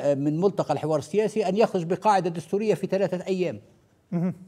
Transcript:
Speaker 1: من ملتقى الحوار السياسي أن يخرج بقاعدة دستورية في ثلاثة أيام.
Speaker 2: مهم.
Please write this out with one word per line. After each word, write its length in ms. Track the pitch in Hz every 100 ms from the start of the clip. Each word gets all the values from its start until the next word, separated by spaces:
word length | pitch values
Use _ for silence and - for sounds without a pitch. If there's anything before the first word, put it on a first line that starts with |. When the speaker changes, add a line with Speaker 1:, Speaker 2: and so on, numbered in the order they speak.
| 139 139
Speaker 1:
من 180 | 147 151
ملتقى 320 | 196 165 151
الحوار 260 | 143 151 156
السياسي 500 | 127 202 214 220 190
أن 80 | 196
يخرج 260 | 226 190
بقاعدة 460 | 165 185 214 196 175
دستورية 440 | 170 - 196 214
في 140 | 185 185
ثلاثة 400 | 190 190 180 180
أيام. 320 | 190 170 107 - _ _ _ -
Speaker 2:
مهم. 220 | 180 180 -